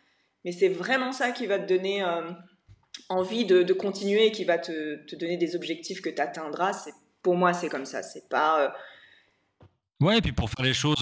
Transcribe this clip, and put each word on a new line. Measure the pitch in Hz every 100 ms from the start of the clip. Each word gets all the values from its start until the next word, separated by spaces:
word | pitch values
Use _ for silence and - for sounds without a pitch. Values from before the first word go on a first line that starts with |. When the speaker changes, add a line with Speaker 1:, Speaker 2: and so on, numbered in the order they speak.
| _ _ _ _
Speaker 1:
Mais | 175
c'est | 175 185
vraiment | 175 180 262 254
ça | 262 254
qui | 247 220
va | 196
te | 175
donner, | 185 190 202
euh, | 185 170 165 180 - _ _ - _ - -
envie | 185 185 220
de, | 202 180
de | 175
continuer | 190 202 196 202 208 220
et |
qui | 220
va | 180 170
te, | 175 160 151 147 -
te | 151
donner | 165 175
des | 170 175
objectifs | 156 160 - 185
que | 170
t'atteindras. | 151 147 - 156 147 185
C'est, | 196 - - _ _
pour | 185
moi, | 175 180
c'est | 175 175
comme | 143
ça. | 135 127
C'est | - - -
pas, | 131 156 156
euh, | 139 - - - - _ _ _ _ _ - _ _ _
Speaker 2:
Ouais, | 151 226
et |
puis | 165
pour | 127 117
faire | -
les | 131
choses, | 123 147 147